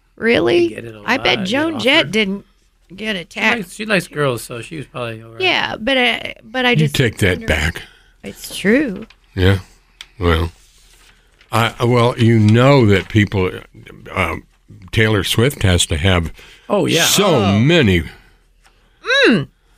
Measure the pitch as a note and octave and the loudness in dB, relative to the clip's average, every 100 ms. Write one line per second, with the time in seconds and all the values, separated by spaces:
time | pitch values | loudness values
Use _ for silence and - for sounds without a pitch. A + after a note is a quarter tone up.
0 | _ _ A3 C4+ E4+ F4 F4 - A#3 G#3+ | _ _ 0 0 2 2 0 -4 -14 -12
1 | - B3+ - A#3 F#3 C4 D#4+ C#4+ A3+ D#4 | -6 -2 -2 -2 -2 -2 -2 -2 0 0
2 | C#4+ G#3+ G3 G3+ - _ _ _ _ F#3+ | 0 -2 -2 -6 -12 _ _ _ _ -12
3 | G#3+ F#3+ E3 A3 G#3+ A#3+ F3+ - G#3+ G3 | -10 -10 -10 -4 -2 -2 -6 -12 -4 -4
4 | - D3 C#3+ A#2+ - A#2+ - D#3+ - B2+ | -4 -4 -4 -4 -8 -14 -12 -14 -12 -10
5 | A#2+ A2 A2+ A2+ F#4 - - - A3 C4 | -10 -10 -16 -4 -2 -2 -4 -6 -4 -2
6 | A#3+ - - - A3 B3+ B3 A#3 D3+ - | -2 -4 -10 -16 -10 -4 0 2 0 0
7 | B2 - F#2+ F2 - E2 D#2+ - - _ | -2 0 -2 -2 -4 -2 -4 -6 -16 _
8 | _ _ - - - - F#3+ B3+ C#4+ F#3+ | _ _ -18 -16 -16 -4 0 0 0 -8
9 | A3 _ _ G2 F#2 F#2+ - _ _ _ | -14 _ _ 0 2 2 -4 _ _ _
10 | - - F2 E2 E2 - _ _ _ _ | -20 -4 0 0 -2 -8 _ _ _ _
11 | _ _ _ _ _ A2 A2+ - A#2+ B2 | _ _ _ _ _ -2 -2 -2 0 2
12 | A#2 B2+ A#2 A2+ G#2+ A2+ C3 C#3+ G#2+ F#2+ | 2 2 4 4 6 6 6 6 4 2
13 | F2 G#2+ G2+ G2+ F#2 G#2 - A2 A2+ - | 2 0 2 0 -4 -6 -16 -20 -20 -20
14 | - F2 E2+ D2+ - _ _ G#2 F2+ - | -10 -4 -4 -6 -12 _ _ -20 -4 -2
15 | A2 G#2 F2+ - B2+ C3+ G2 F2 - D#2+ | 0 -2 0 0 0 0 0 2 0 -2
16 | F#2+ F2 D#2 - - - - G3+ C3 D3+ | 0 0 -2 -10 -20 -20 -4 -2 0 0
17 | D#3+ - G3+ C#3+ G2 G2+ C3 E3+ A2 F2 | 2 2 2 2 2 2 4 4 4 2
18 | C#2+ - _ _ _ _ _ _ _ _ | 0 -12 _ _ _ _ _ _ _ _
19 | F4+ C5+ A4+ G3+ C3+ _ _ | -2 2 4 2 -2 _ _